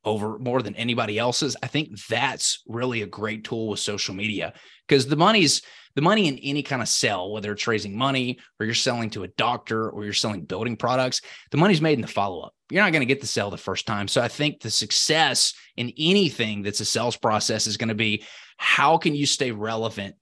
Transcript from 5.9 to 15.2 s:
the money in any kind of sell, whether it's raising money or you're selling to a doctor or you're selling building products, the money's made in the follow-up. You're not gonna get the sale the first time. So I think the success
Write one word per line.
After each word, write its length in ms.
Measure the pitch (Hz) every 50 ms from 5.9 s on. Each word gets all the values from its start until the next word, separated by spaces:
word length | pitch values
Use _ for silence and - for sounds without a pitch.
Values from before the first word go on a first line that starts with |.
| _
the 80 | 139
money 240 | 147 175 208 220 196
in 120 | 151 131 117
any 240 | - 139 143 147
kind 180 | 135 - 139 123
of 80 | 113 -
sell, 420 | - - - 117 101 92 90 98
whether 220 | 107 110 98 104
it's 140 | 104 104 -
raising 300 | 120 113 107 98 101 98
money 420 | 113 135 139 135 131 123 123 123 - - _ _ _
or 60 | 113
you're 100 | 110 117
selling 360 | - - 131 120 120 120 107
to 140 | - 107 92
a 40 | 95
doctor 600 | _ - 113 117 123 127 - - 113 110 110 107
or 140 | - 101 104
you're 100 | 104 101
selling 300 | - - 113 104 95 78
building 320 | - 92 92 113 123 113
products, 440 | - - 120 127 131 131 127 123 - - - - - - _
the 80 | - 143
money's 240 | 165 208 196 151
made 120 | 160 160 143
in 60 | 123
the 60 | 107
follow-up. 480 | - - 107 101 98 90 80 71 - _ _ _ _
You're 120 | 135 185
not 120 | 214 190 160
gonna 100 | 156 127
get 160 | 117 135 135
the 60 | -
sale 240 | 113 - 117 101 101
the 80 | 95 -
first 280 | - - 95 - -
time. 220 | - 110 101 101 98
So 140 | - 135
I 60 | 120 117
think 320 | - - 147 151 143 _
the 100 | - 113
success 840 | - - 110 104 - - - - 151 156